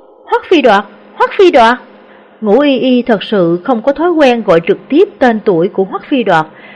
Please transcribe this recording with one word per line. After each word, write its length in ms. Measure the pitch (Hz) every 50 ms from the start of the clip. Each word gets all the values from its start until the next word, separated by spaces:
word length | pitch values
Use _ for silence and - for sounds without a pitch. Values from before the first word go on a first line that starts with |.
| - - - - -
Hoắc 160 | - 403 480 - -
Phi 120 | 370 302
Đoạt, 240 | 240 240 202 196 202 - - - - - -
Hoắc 140 | - 440 494 - -
Phi 140 | 392 349
Đoạt! 260 | 302 269 226 226 247 247 - - - - - - - - - _ _ -
Ngũ 180 | 220 208 196 262
Y 200 | 294 285 269 240
Y 220 | - 262 254 247
thật 220 | 240 - 226 190 -
sự 380 | - 226 202 175 165 170 180 -
không 180 | 262 254 220
có 120 | 214 269 285
thói 180 | 277 320 359
quen 320 | 339 311 294 254 240 233 208
gọi 140 | 196 170 - 165 -
trực 100 | 190 - - -
tiếp 200 | 262 311 415 - - -
tên 200 | 269 247 226 214 202
tuổi 220 | 220 185 160 170 208
của 160 | - - 190
Hoắc 220 | 185 285 - -
Phi 180 | - 294 262 226
Đoạt, 220 | 196 175 160 156 156 - - - - -